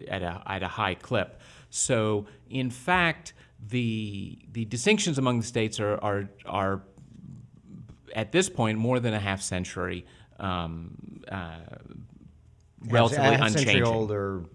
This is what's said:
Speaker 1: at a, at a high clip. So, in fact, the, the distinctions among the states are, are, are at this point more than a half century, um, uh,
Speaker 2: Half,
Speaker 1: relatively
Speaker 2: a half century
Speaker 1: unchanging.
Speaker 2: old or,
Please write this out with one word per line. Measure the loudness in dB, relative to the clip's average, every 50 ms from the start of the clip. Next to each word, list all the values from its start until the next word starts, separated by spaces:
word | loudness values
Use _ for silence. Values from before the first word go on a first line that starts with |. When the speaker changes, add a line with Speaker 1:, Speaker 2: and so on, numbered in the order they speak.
| -10 -6
Speaker 1:
at | -6 -4
a, | -4 -4 -6 -6 -6
at | -6 -6 -4
a | -4 -4
high | -2 0 0 0 -2
clip. | -4 -4 -2 0 0 0 -2 -6 -16 -20 -20 -20 -20 -18 -8
So, | -6 -2 0 2 2 2 2 2 0 0 -2 -6 -14 -20 -14 -8
in | -4 -4 -4 -4
fact, | -6 -4 -2 0 2 4 2 2 0 -2 -8 -18 -20 -20 -20 -20 _ -16 -8 -4
the, | -2 0 0 0 0 -2 -4 -4 -6 -6 -8 -10 -12 -14 -14 -8
the | -6 -6 -4
distinctions | -4 -2 2 4 4 4 4 4 2 2
among | 2 4 4 4 2
the | 0
states | 0 0 0 0 0 0 0
are, | 0 0 2 2 2
are, | 0 0 0 -2 -4 -10 -14 -8
are | -4 0 0 2 2 0 -2 -4 -10 -20 -20 -20 -20 -20 -20 -18 -18 -16 -18 -18 -20 -20 -20 -20 -20 -18 -18 -18 -18 -20 -20 -16 -8 -6
at | -4 -2 2
this | 2 2 2 2
point | 2 2 2 2 2 2
more | 2 2 2 2
than | 2 2 0
a | 0
half | 0 -2 -2 -2
century, | -2 -4 -2 -2 -4 -4 -4 -4 -4 -4 -4 -6 -10 -14 -20 -20 -20 -20 -12 -6
um, | -4 -2 -2 -2 -4 -4 -6 -8 -10 -12 -14 -16 -16 -16 -16 -16 -12
uh, | -10 -10 -8 -8 -10 -12 -14 -16 -16 -16 -16 -16 -16 -16 -18 -18 -18 -20 -20 -20 -20 -20 -20 -20 -20 -20 -20 -20 _ _ -10 -2
Speaker 2:
Half, | 4
Speaker 1:
relatively | 6 6 6 6 6 4 6 6
Speaker 2:
a | 6 6
half | 4 4
century | 4 4 4 6 6
Speaker 1:
unchanging. | 6 6
Speaker 2:
old | 4 4 2 0 0
or, | 0 -2 -2 -2 -4 -4 -8 -10